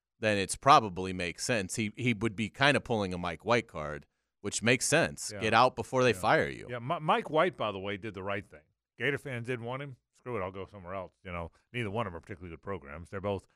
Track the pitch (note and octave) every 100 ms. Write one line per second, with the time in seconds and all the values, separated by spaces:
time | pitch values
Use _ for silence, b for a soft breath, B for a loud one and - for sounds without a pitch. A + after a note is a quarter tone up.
0 | _ - A2 G#2 F#2 - C3+ D3 A2 F2
1 | F#2 F#2 F2 D#2+ - A#2 F#2 - G#2+ -
2 | B2 A2 A2+ F#2+ G#2+ - C#3+ C3 - A2+
3 | G2 F2+ F2 D#2+ - A#2+ A2+ E2 D2+ D2
4 | - _ _ _ G#2 - A2+ C3 - D3+
5 | G#2+ D2 - G#2 A2 A2+ B2+ - A2 C3
6 | B2+ F#2+ G#2 D3+ D2+ B1 G1+ A#2+ A#2+ E3
7 | D#3 A3+ - D3+ F3+ - A2 G2 G2 G2+
8 | G#2+ F#2+ F#2+ G2+ G2 D2+ _ _ _ -
9 | A#2+ C#3 D3 A#2+ A#2 B2 A#2 C3 C#3+ B2+
10 | _ _ B2+ A2+ F#2 F#2+ F#2 G#2 F2 G2
11 | F2 _ F#2+ F2 E2+ - _ A#2+ G#2+ G#2+
12 | G#2+ E2+ - F#2 F2+ D#2 - F#2+ C#2 D2+
13 | F2 G2+ G2 G2 -